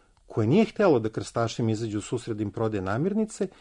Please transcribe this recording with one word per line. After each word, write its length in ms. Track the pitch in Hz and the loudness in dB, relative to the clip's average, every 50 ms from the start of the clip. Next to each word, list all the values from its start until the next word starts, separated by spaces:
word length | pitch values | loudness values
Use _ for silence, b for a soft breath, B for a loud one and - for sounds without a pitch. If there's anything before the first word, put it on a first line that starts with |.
| b b b b b | b b b b b
koje 200 | - - - 107 | -8 -2 0 2
nije 180 | 107 139 208 220 | 4 6 4 4
htelo 340 | 208 - - 208 185 147 117 | 2 2 2 4 6 6 4
da 100 | 110 110 | 2 0
krstašima 600 | - - 101 - - 120 117 113 - - 120 110 | -4 -4 -8 -4 -2 -2 -2 -2 0 0 0 0
izađu 280 | 110 104 117 110 101 104 | 0 0 -2 -4 -4 -6
u 40 | - | -6
susret 340 | - - 117 - - 113 | -4 -6 -6 -6 -6 -6
da 60 | 104 110 | -4 -4
im 80 | 104 | -4
prodaje 320 | - 113 113 110 107 101 92 | -2 -2 -2 -2 -2 -2 -2
namirnice, 680 | 95 101 120 151 196 202 220 220 214 - - 202 185 b b | -2 0 0 0 0 0 -2 -2 -4 -4 -6 -8 -8 b b